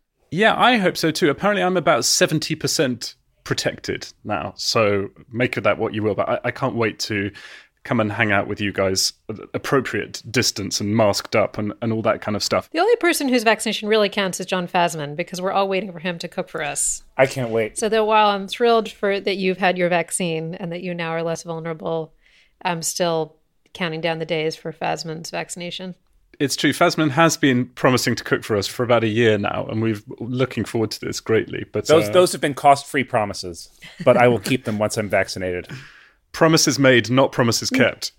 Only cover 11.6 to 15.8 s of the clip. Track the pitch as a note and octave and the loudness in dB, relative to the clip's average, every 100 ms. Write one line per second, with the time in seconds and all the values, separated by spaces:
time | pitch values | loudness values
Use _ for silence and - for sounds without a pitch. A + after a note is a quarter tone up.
11.6 | G#2 - A#2 A2 A2 - - G2+ - F#2 | -6 -4 -2 0 0 -2 -2 -4 -2 -2
12.6 | - D#4+ G4+ A#4 E4+ E4 C#4 B3 A3 G#3+ | -2 0 2 2 2 0 0 2 2 0
13.6 | A3+ G#3 G#3 A3 G3+ G3+ F#3+ F3 F3+ F#3 | -2 -4 0 2 2 0 -2 -4 -4 -4
14.6 | F3 F3+ E3+ D#3 C#3+ D3+ E3+ F3+ F#3+ F#3+ | -2 0 0 -2 -6 -8 -8 -6 -2 0
15.6 | G3 F#3+ | 0 -2